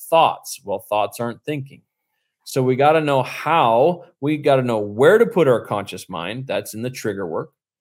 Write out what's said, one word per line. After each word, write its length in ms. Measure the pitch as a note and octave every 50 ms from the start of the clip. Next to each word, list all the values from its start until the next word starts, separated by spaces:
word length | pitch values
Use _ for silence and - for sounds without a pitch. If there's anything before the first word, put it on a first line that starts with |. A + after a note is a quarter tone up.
| - -
thoughts. 520 | E3 E3 D3+ G#2 - - - - - - -
Well, 140 | G2 F#2+ G2
thoughts 420 | - - G#2 G#2 G2+ G#2 - -
aren't 220 | A#2 A#2+ A2 -
thinking. 400 | - D3 D3+ C#3 C3+ C#3 C3+ B2 _ _ _ _ _ _ _ _ _ _ _ _ -
So 180 | - - C3+
we 140 | B2+ B2+ C3
gotta 240 | B2 C#3 D3+ D#3+ D#3+
know 220 | D#3 D3 C#3 C3
how, 800 | A#2+ - - - - D3+ E3 E3 C3+ A2+ A2+ A#2+ C#3+ F3 F3 E3+ - - _ -
we 160 | C3+ D3+ D3+
gotta 260 | D3+ C3+ C#3+ C3+ C3+
know 160 | B2+ A#2+ A2+ G#2+
where 400 | G#2 G#2 G#2 A2 C3+ E3 G#3 G#3
to 80 | A#3
put 220 | F#3 - F#3 D#3 C3+
our 160 | A#2 F2+ -
conscious 440 | - A2+ G2+ G2 - - F#2 - -
mind. 380 | F#2 D#2+ E2+ F#2 A2+ C3 C3+
That's 260 | - G2 G2+ G#2 -
in 100 | - A2
the 80 | A#2+ B2+
trigger 360 | C3+ - - A2 G2 G2 F#2
work. 260 | E2 E2 A2+ D3 - _ _ _ _ _ _